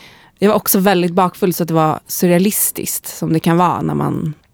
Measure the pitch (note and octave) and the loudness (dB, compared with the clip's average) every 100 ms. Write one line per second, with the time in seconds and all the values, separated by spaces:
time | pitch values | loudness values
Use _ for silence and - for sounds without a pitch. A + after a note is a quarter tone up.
0 | - - _ - G3 G#3+ - G3+ F#3+ F#3 | -20 -20 _ -2 2 2 0 2 2 2
1 | F3 F3 F#3 - F#3+ E3 E3+ D#3+ D#3 - | 2 2 0 0 -2 -2 0 0 0 -2
2 | - - F3+ F3 G3 - - - - - | -6 -2 2 2 2 0 -4 -6 -8 -10
3 | - - D#3+ D#3+ E3+ E3+ F3 A2+ D#3 D3 | -12 -6 -2 0 2 2 2 0 -2 -2
4 | C#3+ - D#3+ D3+ _ | -2 -4 -6 -8 _